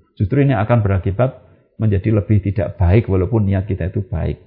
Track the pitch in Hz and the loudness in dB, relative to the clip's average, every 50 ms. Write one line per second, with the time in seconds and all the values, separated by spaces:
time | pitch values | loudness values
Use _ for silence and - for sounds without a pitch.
0 | _ _ _ - 110 92 131 143 139 139 127 95 107 - 123 120 104 101 98 95 | _ _ _ -4 -4 0 2 2 2 2 2 0 0 2 2 2 2 2 0 0
1 | - 98 95 110 127 135 - - - _ - _ _ _ _ - 110 110 101 92 | 0 -2 -2 0 -2 -2 -4 -8 -18 _ -20 _ _ _ _ -4 -2 0 0 0
2 | - 107 110 101 95 - 107 101 - 101 95 - 85 - - - 95 85 95 120 | 0 0 0 0 2 2 2 2 2 0 -2 -2 -4 -4 -2 0 2 4 4 4
3 | 113 - 98 92 90 - 117 107 101 98 98 95 98 - 101 - - 98 - - | 4 2 0 0 0 0 0 0 0 0 0 -2 -2 -4 -4 -6 -6 -6 -4 -6
4 | 98 - - 82 82 - - - - | -6 -6 -6 -6 -4 -6 -6 -8 -12